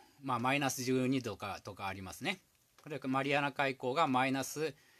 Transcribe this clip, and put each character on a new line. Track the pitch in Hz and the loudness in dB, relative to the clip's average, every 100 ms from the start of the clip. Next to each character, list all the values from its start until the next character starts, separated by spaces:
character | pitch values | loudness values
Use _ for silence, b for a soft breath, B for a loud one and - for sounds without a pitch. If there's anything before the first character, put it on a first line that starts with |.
| B B | B B
ま | 135 123 | -2 0
あ、 | |
マ | 127 | 2
イ | 143 | 2
ナ | 139 | 2
ス | 127 | 0
十 | 123 131 127 | 2 2 2
二 | 135 | 0
度 | 113 98 | -2 -6
か、 | 101 85 | -6 -8
と | - | -10
か | 98 98 | -8 -6
あ | |
り | 95 | -6
ま | 92 | -8
す | - | -8
ね。 | 147 190 _ _ _ _ | -6 -6 _ _ _ _
こ | 147 | -10
れ | 143 | -6
は | 135 | -2
マ | 135 | 0
リ | 139 143 | 2 2
ア | |
ナ | 143 | 2
海 | 131 139 | 2 0
溝 | 131 127 | 0 0
が | 139 156 | 2 4
マ | 127 131 | 4 4
イ | |
ナ | 135 | 2
ス、 | 127 147 156 - b | -2 -4 -4 -6 b